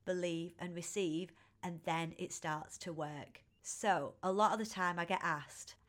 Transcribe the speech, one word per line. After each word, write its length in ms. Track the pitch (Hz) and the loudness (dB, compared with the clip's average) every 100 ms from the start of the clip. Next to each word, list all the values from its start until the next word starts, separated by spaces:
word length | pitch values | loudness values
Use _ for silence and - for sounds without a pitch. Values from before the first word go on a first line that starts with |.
| - | -2
believe, 480 | 180 175 165 170 170 | 0 2 0 -4 -6
and 160 | 180 | -6
receive, 600 | 170 170 208 180 160 180 - - _ | -6 -4 0 2 0 -2 -10 -20 _
and 180 | 180 170 | -8 -6
then 300 | 175 165 165 - | -2 0 -2 -4
it 140 | 180 | -6
starts 460 | - 165 151 - - | -4 -2 -4 -4 -10
to 160 | 180 | -8
work. 480 | 160 147 147 - - - _ | -4 -4 -4 -10 -16 -20 _
So 520 | - - 214 175 143 - | -10 0 4 4 4 -2
a 80 | 185 | 0
lot 220 | 190 208 | 6 6
of 60 | 214 | 4
the 140 | 220 | 0
time 260 | 196 180 175 | 0 2 2
I 40 | |
get 160 | 170 220 | 2 2
asked, 540 | 175 151 - - - - | 2 0 -4 -14 -14 -18